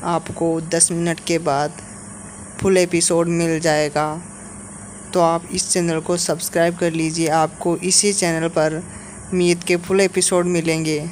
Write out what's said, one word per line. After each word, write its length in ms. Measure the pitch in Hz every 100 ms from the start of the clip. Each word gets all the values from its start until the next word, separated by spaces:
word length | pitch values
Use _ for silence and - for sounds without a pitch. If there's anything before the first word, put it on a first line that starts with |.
आपको 460 | 175 170 165 - 165 165
दस 280 | 160 165 -
मिनट 280 | 170 170 160
के 180 | - 170
बाद 320 | 165 139 151 - - - - - - - - -
full 160 | 196 185
episode 500 | 180 175 160 170 170
मिल 320 | 170 165 160
जाएगा, 600 | 160 151 151 147 151 156 180 - - - - - - - -
तो 80 | 185
आप 260 | 165 165 170
इस 180 | 185 -
channel 280 | 185 170 160
को 180 | 156 175
subscribe 600 | - 160 - 170 170 175
कर 140 | 175
लीजिए। 360 | 165 160 165 160
आपको 480 | 160 160 - 180 170
इसी 360 | 180 185 208
channel 340 | 196 175 165 165
पर 320 | 165 156 160 - - - - -
मीत 300 | 180 175 175
के 140 | - 180
full 240 | 175 190
episode 440 | 190 190 175 180 175
मिलेंगे। 520 | 175 165 160 160 151 160